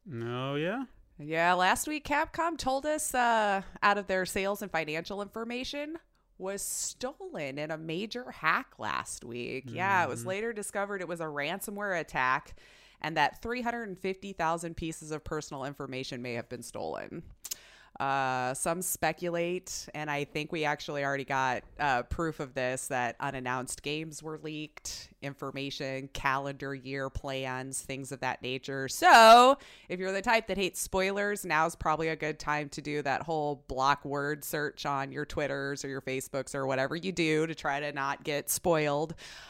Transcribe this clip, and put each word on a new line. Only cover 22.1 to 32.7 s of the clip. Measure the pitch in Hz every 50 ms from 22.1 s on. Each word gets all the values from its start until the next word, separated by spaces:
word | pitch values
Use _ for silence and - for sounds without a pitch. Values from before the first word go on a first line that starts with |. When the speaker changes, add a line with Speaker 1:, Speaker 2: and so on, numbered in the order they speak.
| - - 170 160 151 -
Speaker 2:
of | 156 131 123
this, | 135 127 127 131 131 - -
that | 143 127 123 117 117 -
unannounced | - 139 135 135 127 123 127 131 127 135 - - -
games | 143 147 156 160 160 151 - 151
were | 156 156 151
leaked, | 151 156 156 151 151 147 - - - - - - - - - _
information, | - 143 139 - - 135 131 135 139 139 - - 147 135 135 135 135 135 -
calendar | - - 139 131 139 139 139 139 135 143 139 139
year | 135 120 131 135 139 135 135
plans, | - - - 143 135 135 131 131 127 127 131 135 135 -
things | - - 135 131 139 127 139
of | 135
that | - 127 123 -
nature. | - 127 127 131 - - 135 135 135 131
So, | - - 320 359 311 233 226 220 226 240 247 262 277 - - - - - - -
if | - 180
you're | 185 190 190
the | 202
type | - 247 233 226 226 -
that | 220
hates | 202 196 175 - -
spoilers, | - - - 190 185 190 196 202 202 208 208 202 -
now's | 180 156 156 160 170 165
probably | - - 165 156 151 160 160
a | 160
good | 151 160 151 156 156
time | - 156 147 151 151
to | 139